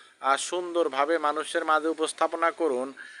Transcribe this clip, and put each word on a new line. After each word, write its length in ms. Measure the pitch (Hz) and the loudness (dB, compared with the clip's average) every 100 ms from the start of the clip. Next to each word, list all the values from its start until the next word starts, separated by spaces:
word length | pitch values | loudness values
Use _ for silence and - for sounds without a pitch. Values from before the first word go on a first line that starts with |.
| - - | -20 -4
আহ, 180 | 135 135 | 2 2
সুন্দরভাবে 800 | - 175 180 170 160 131 147 165 | 0 -4 -2 0 0 2 2 2
মানুষের 480 | 151 151 147 170 160 | 0 -2 -2 -2 2
মাঝে 220 | 156 160 | 2 2
উপস্থাপনা 640 | 160 156 - 160 165 165 | -2 -2 0 -2 2 0
করুন। 420 | 160 160 123 135 131 - - | 2 0 0 -4 -10 -16 -16